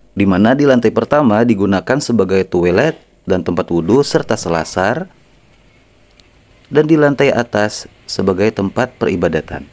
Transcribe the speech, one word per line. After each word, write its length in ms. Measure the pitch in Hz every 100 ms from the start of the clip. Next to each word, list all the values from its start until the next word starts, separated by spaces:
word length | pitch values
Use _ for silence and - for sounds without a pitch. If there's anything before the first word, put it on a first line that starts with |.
| _
di 160 | - 98
mana 240 | 92 110
di 160 | 135 143
lantai 240 | 127 110
pertama 560 | 110 113 147 135 104 120
digunakan 480 | 101 98 95 - 135
sebagai 400 | - 117 92 95
toilet 560 | 92 90 87 90 151 156 _ _
dan 160 | - 92
tempat 320 | 82 87 -
wudhu 320 | 85 82 127
serta 320 | 147 156 143 110
selasar, 720 | 90 82 80 - 98 131 190 _ _ _ _ _ _ _ _ _ _ _ _ _ _ _ _
dan 160 | 139
di 160 | 156 156
lantai 320 | 147 131 139
atas 560 | 110 120 104 107 - - _
sebagai 480 | - - 95 90 107
tempat 480 | 104 98 113 127 -
peribadatan 640 | - 92 87 78 - 139 -